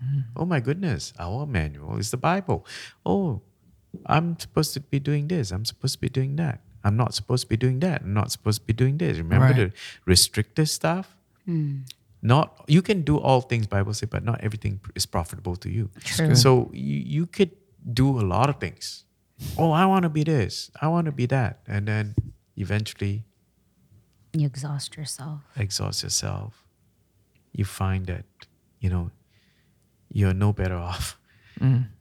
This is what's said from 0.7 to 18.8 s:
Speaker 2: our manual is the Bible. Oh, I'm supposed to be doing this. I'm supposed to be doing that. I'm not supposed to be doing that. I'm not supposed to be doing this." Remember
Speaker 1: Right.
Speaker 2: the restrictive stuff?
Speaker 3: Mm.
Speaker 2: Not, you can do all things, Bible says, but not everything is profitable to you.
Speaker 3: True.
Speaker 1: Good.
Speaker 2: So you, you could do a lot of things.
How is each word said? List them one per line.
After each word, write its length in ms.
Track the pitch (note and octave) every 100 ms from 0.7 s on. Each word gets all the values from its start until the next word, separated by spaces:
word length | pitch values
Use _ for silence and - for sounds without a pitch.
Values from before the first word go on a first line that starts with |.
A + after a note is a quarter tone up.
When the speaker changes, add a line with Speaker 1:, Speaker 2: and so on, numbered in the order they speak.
| E3 F#3+ E2+ - -
Speaker 2:
our 280 | F2 A2+ D3
manual 500 | G#2+ D#2 C#2+ D2 A2
is 120 | G#2+
the 60 | B2+
Bible. 480 | D3+ F#3 F#3+ A2+ - - - -
Oh, 380 | - G3 F3+ G2+ - _ _ _ _ - -
I'm 320 | D3+ E3+ E3
supposed 360 | - - D3+
to 60 | -
be 180 | - C#3+
doing 280 | C#3 D3 D3
this. 220 | F3+ G#2+
I'm 140 | F#2
supposed 300 | A2+ - C#3
to 60 | -
be 80 | -
doing 280 | - C3 C#3+
that. 240 | D#3+ - - -
I'm 120 | G#2 G#2
not 180 | A#2+
supposed 280 | - - B2+
to 40 | -
be 80 | A2
doing 240 | B2+ C3
that. 220 | F3+ D#3
I'm 100 | -
not 160 | G2+ -
supposed 280 | - - G#2+
to 40 | -
be 60 |
doing 240 | A2+ B2+ D3
this." 180 | E3+ D#2+
Remember 280 | E2 B2+ C3
Speaker 1:
Right. 100 | B2+
Speaker 2:
the 160 | G2 - - -
restrictive 640 | - F2 - - A2 - D#3
stuff? 480 | - D#3+ F3 F#3+ _ _ _ -
Speaker 3:
Mm. 400 | E3 D3 C#3 C3 - _ _
Speaker 2:
Not, 440 | A2 C3+ - - -
you 160 | D3+
can 200 | F#3 G3+
do 140 | C#3+ D3+
all 240 | - C3
things, 260 | B2 A#2+ G#2
Bible 260 | G2+ G2
says, 140 | G#2+ G#2+
but 140 | G2+
not 160 | F#2 A#2
everything 380 | G#2+ G#2+ G#2+ G2 - -
is 100 | -
profitable 480 | F#2+ E2+ - F#2 F2+
to 140 | -
you. 180 | G2+ G2 -
Speaker 3:
True. 240 | - - D#3+
Speaker 1:
Good. 100 | B2
Speaker 2:
So 300 | C3 B2+ A#2
you, 240 | - C2+ C#2+ B1+ D3
you 100 | F3
could 260 | - F#3 - _ _ -
do 240 | A#2 C3+ B2+
a 60 | G2
lot 220 | F#2+ C3+
of 80 | C#3
things. 460 | F2+ -